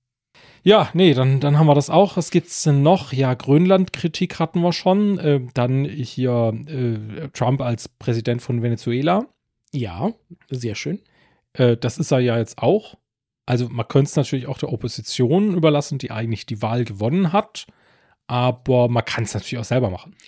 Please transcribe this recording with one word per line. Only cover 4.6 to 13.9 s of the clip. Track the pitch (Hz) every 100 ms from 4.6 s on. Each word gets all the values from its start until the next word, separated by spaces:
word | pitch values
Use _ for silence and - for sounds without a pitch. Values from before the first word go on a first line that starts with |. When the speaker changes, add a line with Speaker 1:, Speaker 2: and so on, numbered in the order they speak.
Speaker 1:
wir | 175
schon. | 165 185 196 208 185
Äh, | 156 143 123
dann | - 123 131 143
hier, | 151 117 - 127 120 113 113 147
äh, | 139 120 110 107 107 160
Trump | - 120 135
als | 123 117 -
Präsident | _ - 117 117 120
von | - 120
Venezuela. | 117 113 120 123 151 190 254 _ _ _ _
Speaker 2:
Ja, | 143 104 85 185 233 _ 170 -
sehr | 131 120 101
schön. | 143 190 _ _ _ _ _
Speaker 1:
Äh, | - 123 117
das | 120 -
ist | 156
er | 131
ja | 123 117
jetzt | 110 -
auch. | 120 208 - - _ _ _ _ -
Also | 120 123
man | 120
könnte | -